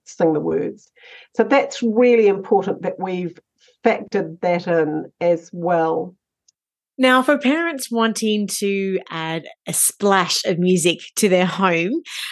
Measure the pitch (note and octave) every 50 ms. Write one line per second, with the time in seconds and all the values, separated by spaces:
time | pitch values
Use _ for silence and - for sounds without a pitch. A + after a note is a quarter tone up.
0 | _ - - - F3 E3 D#3 D3+ D#3 E3 D#3+ D3 D3 - - - _ _ _ _
1 | - - - - - _ - - A3 G#3 C4+ C#4 - - - - B3 A3+ G#3 A#3
2 | B3 B3 A#3+ A3+ G#3+ G3+ G3 G3 - - G#3+ G3 F#3+ G3+ G3 - F#3 F3+ - -
3 | F#3 F#3 F#3 F3+ F3+ E3+ F3 - _ _ _ _ _ _ _ _ - A#3 - -
4 | G#3 - - G3 E3+ D#3+ E3 - - F3+ F3 F3 F3 F3+ E3+ E3 D#3 D3+ D3+ D#3
5 | - - _ - F3 F3 E3+ E3 E3+ - - F3 E3+ F3 F3 E3 E3 D#3+ E3 D#3+
6 | E3 F3+ - _ _ _ _ _ _ _ _ _ _ _ _ _ _ _ - -
7 | B3+ C4 B3+ C4 B3+ D4 D4 C#4 C4+ B3+ D4 E4 E4+ E4+ D#4 C4 - - A#3 A3+
8 | A3+ A3 A3 - A3 G#3+ G#3+ G#3 G#3 F#3+ - - G#3 G3+ G3 G3 G3 F#3+ F#3+ F3+
9 | - - D#3+ E3 D#3+ D#3+ E3 E3 C#3+ - - _ - - E3+ - - - - -
10 | G3+ G3+ G3 F#3+ F3 E3 - - - - F3+ E3 F3 F#3 F#3 F3 D3+ F3 E3 -
11 | - - - - G#3+ G3 F#3 F3+ F3+ E3+ D#3 F#3 G3 F#3 E3+ E3 E3+ G3+ C#4 E4
12 | - - - - - -